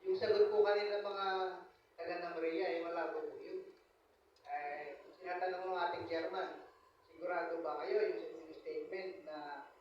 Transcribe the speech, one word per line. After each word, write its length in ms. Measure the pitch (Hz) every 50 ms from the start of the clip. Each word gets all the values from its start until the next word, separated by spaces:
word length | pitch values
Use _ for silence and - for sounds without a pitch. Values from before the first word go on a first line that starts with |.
Yung 160 | - 370 370
sagot 320 | - - - 403 403 - 415
po 160 | 214 214 208
kanina 400 | 202 202 202 208 208 202 202 202
ng 0 |
mga 220 | 202 202 196 196 190 190 190 185 185 185 180 175 - - _ _ _
taga 240 | _ - 170 170 175 175 175
namrea, 420 | 170 165 165 165 165 165 165 185 175
eh, 80 | 165 170
malabo 400 | 165 170 170 165 160 160 160 156 151 -
po 80 | -
yun. 320 | - - - 190 185 - - - - _ _ _ _ _ _ _ _ _ _ _ _ _ -
Eh, 480 | 143 147 147 147 147 147 147 147 - - - - - -
tinatanong 480 | 185 180 180 180 185 185 185 180 185 185
ng 80 | 185
ating 320 | 180 175 175 175 170 165 165
chairman, 560 | 165 165 165 - - 190 180 - - - - - - - - - _ _ _
"Sigurado 560 | _ 165 - 165 - - - - 170 165 165
ba 240 | 165 151 143 - -
kayo?" 160 | - - 427
Yung, 320 | - 370 - - - -
yung 200 | - - - - -
statement 720 | - - - - - - - 180 190 185 190 180 - 156 151
na 400 | 151 156 151 147 143 147 - - - -